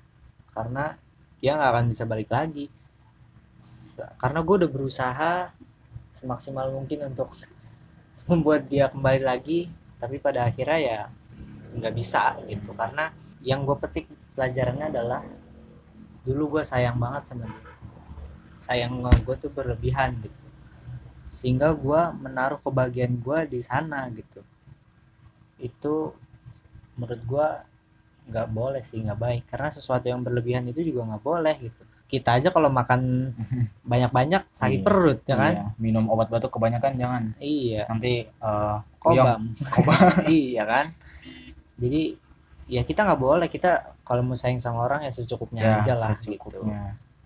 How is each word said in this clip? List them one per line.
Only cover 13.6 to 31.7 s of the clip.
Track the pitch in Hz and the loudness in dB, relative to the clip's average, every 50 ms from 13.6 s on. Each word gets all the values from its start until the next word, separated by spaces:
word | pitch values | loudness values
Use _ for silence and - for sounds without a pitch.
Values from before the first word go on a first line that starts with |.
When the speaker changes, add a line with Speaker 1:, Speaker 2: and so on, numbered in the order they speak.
Speaker 1:
gue | 139 135 143 139 | 0 -2 -2 -2
petik | - 143 - 165 156 - - - - - - | -2 -6 -6 -6 -8 -10 -14 -20 -20 -14 -6
pelajarannya | - 131 127 127 131 127 123 123 139 151 156 | -2 -2 -2 0 0 0 0 -2 -2 -4 -4
adalah | 143 123 117 120 - 143 - - - - - - - - - - - - - - - - - - - - - | -4 -4 -2 -2 -4 -4 -6 -10 -18 -20 -20 -20 -20 -20 -20 -20 -20 -20 -20 -20 -20 -20 -20 -20 -20 -10 -4
dulu | 127 135 143 156 147 143 156 | -2 -2 0 0 0 0 -2
gue | 147 | -2
sayang | - 135 123 123 120 120 120 | 0 0 0 0 0 0 0
banget | 120 120 135 143 - - | -2 -2 -4 -6 -8 -10
sama | 131 120 113 | -12 -12 -10
dia, | 107 107 - - - - - - - - - - - - - - - - - - - - - | -12 -12 -14 -16 -20 -20 -20 -20 -20 -20 -20 -20 -18 -16 -16 -16 -16 -16 -18 -20 -20 -20 -12
sayang | - - 127 123 120 120 127 127 | -6 -4 -2 -2 -2 -2 -4 -4
gue | 123 127 - - - 131 131 - | 0 2 2 2 2 0 -4 -4
tuh | - 143 - | -6 -8 -8
berlebihan | 139 131 123 117 110 117 127 127 135 131 127 123 117 | -6 -6 -4 -4 -4 -2 -2 0 2 2 0 0 -4
gitu. | 107 101 - - - - - - - - - - - - - - - - - - - - - | -10 -12 -16 -18 -20 -20 -20 -20 -20 -20 -20 -20 -18 -16 -16 -16 -16 -18 -20 -20 -18 -14 -10
Sehingga | - - 127 127 127 143 156 160 | -4 -2 0 2 4 4 2 2
gua | 151 135 135 147 160 170 165 - | 2 0 2 2 2 2 2 -2
menaruh | 147 139 131 131 131 127 135 147 - | -8 -10 -8 -4 -2 -2 -2 -2 -2
kebahagiaan | - 139 131 131 127 127 123 127 123 120 123 120 | -4 -2 0 0 0 0 0 0 0 0 0 -2
gua | 120 127 147 160 160 | -2 -2 -2 -2 -2
di | 143 131 123 | -2 -4 -6
sana | 123 - 120 139 160 156 147 135 131 127 | -6 -2 -2 -2 -2 -2 -6 -6 -8 -8
gitu. | 117 110 - - - - 98 _ _ _ _ - - _ _ _ _ _ _ _ _ _ - - _ _ _ _ _ - | -10 -12 -16 -18 -20 -20 -20 _ _ _ _ -20 -20 _ _ _ _ _ _ _ _ _ -20 -20 _ _ _ _ _ -12
Itu | 127 117 - _ - 147 151 156 156 - - - - - - - - - - - _ _ - - - - - | -12 -12 -10 _ -4 -2 -2 -2 -2 -4 -8 -14 -20 -20 -20 -20 -20 -20 -20 -20 _ _ -20 -20 -20 -18 -12
menurut | - 120 117 120 113 113 | -10 -8 -8 -8 -8 -6
gua | 117 131 143 151 156 156 - - _ _ _ _ _ _ _ _ _ _ _ _ | -4 0 0 0 0 0 -4 -12 _ _ _ _ _ _ _ _ _ _ _ _
nggak | 123 117 113 113 113 | -8 -6 -4 -4 -4
boleh | 110 110 120 135 139 131 | -4 -4 -2 -2 -4 -4
sih, | 117 - - 113 | -6 -8 -8 -6
nggak | 113 110 - 110 | -4 -4 -4 -2
baik. | 117 123 120 120 - | -2 -2 -2 -2 -4
Karena | - - 123 139 151 | -6 -8 -6 -6 -6
sesuatu | - - - - 127 123 120 123 | -6 -4 -4 0 0 0 0 -2
yang | 123 123 | -4 -2
berlebihan | 123 123 120 123 117 120 123 127 123 | -2 -2 -2 -2 0 0 -2 -2 -2
itu | 120 123 156 | -4 -4 -4
juga | 170 160 127 123 117 | -2 -2 -2 -2 -4
nggak | 110 110 104 - | -4 -6 -6 -4
boleh | 139 165 175 160 156 151 139 | -2 0 0 2 0 0 -2
gitu. | 123 113 | -4 -14